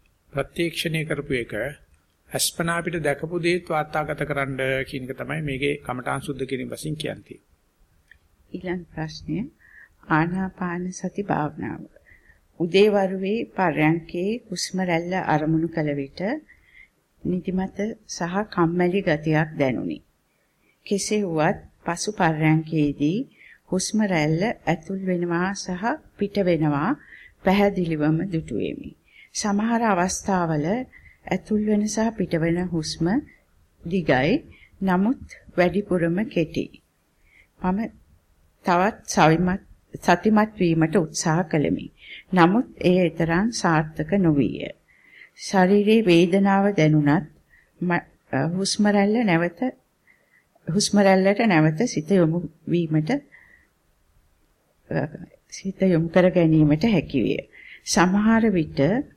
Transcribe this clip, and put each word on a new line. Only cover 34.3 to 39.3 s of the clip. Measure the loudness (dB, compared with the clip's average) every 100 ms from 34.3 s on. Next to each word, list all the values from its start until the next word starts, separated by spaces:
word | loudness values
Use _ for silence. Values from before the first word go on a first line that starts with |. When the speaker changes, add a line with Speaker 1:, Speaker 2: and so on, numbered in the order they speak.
| 0 -4 -20 _ -6
Speaker 2:
නමුත් | 0 2 0 -2 -8 -20 -6
වැඩිපුරම | 0 0 0 -2 0 0 -2
කෙටි. | -2 -2 -2 -4 -8 -12 _ _ _ _ _ _ _ _
මම | -4 -2 -6 -10 _ _ _ _ _ _
තවත් | 0 2 2 -2
සවිමත්, | -4 4 4